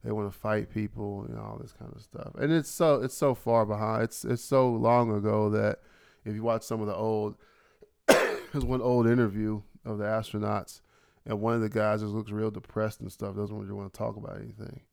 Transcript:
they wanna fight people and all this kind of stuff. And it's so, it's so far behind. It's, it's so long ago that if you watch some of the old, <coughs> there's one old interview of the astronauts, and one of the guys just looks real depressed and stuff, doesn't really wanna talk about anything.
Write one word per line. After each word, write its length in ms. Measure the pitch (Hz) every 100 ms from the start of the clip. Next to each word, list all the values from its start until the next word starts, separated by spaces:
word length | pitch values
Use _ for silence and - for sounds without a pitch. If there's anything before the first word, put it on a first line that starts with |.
they 80 | 113
wanna 200 | 107 101
fight 380 | 98 110 107 -
people 540 | 110 104 117 101 101 113
and 100 | 113
all 180 | 107 107
this 100 | 120
kind 200 | - - -
of 60 |
stuff. 320 | 107 - - -
And 160 | 147
it's 180 | 165 -
so, 260 | - 165 135
it's 140 | 127 -
so 180 | 143 120
far 300 | - 117 107
behind. 380 | 107 110 113
It's, 220 | 113 - 117
it's 180 | 120
so 260 | - 135 127
long 460 | 113 113 120 117 104
ago 340 | 104 107 107
that 280 | 107 104 - _ _ _ _ 110
if 100 | 107
you 80 |
watch 200 | 113 113
some 180 | - 113
of 60 | 104
the 80 | 95
old, 400 | 110 107 107 - _ _ _
<coughs> 380 | _ - _ -
there's 580 | - - - - 147 123
one 160 | 127
old 240 | 123 123 113
interview 560 | 123 113 101 107 104 - - -
of 140 | 104
the 60 | 104
astronauts, 760 | 110 110 107 104 104 - - _ _ _ _ -
and 140 | 107
one 120 | 110
of 80 | 117
the 80 | 110
guys 320 | 107 107 107
just 120 | 107
looks 180 | 107 110
real 180 | 107 110
depressed 520 | 104 - - 110 -
and 100 | 107
stuff, 240 | - 101 98
doesn't 200 | 101 107
really 140 | 98
wanna 160 | 101 98
talk 260 | - 110 104
about 200 | - -
anything. 440 | 110 107 - 131 _